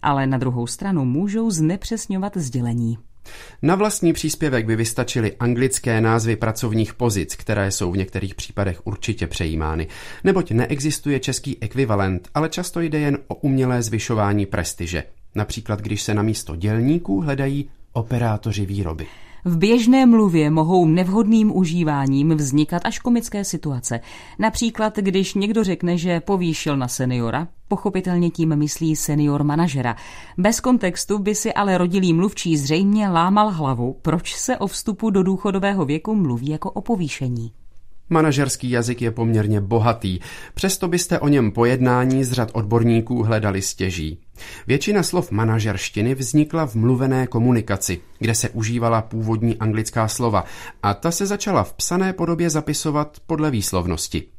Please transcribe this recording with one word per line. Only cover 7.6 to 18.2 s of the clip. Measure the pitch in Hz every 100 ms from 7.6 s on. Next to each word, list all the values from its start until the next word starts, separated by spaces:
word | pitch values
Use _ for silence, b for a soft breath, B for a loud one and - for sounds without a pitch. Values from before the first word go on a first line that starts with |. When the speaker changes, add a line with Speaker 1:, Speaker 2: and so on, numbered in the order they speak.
| 98
Speaker 2:
jsou | 98 92
v | 92
některých | 92 98 98 -
případech | - - 95 87 -
určitě | 101 - 107 85
přejímány, | - 82 80 78 78 78 B B B
neboť | 139 190 -
neexistuje | 113 127 147 147 147 147 139
český | 131 131 143 131
ekvivalent, | 107 - 135 104 95 92 -
ale | - 160
často | 160 175 -
jde | 165 151
jen | 147 139 -
o | -
umělé | 143 135 131 123
zvyšování | 110 107 - 117 101 104 98
prestiže. | - 85 - 85 85 - - - -
Například, | 104 - 110 104
když | 107 104
se | -
na | 107
místo | 107 107 - 78
dělníků | 101 110 120 165 - 190
hledají | 160 139 139 139 143 - -
operátoři | 127 110 123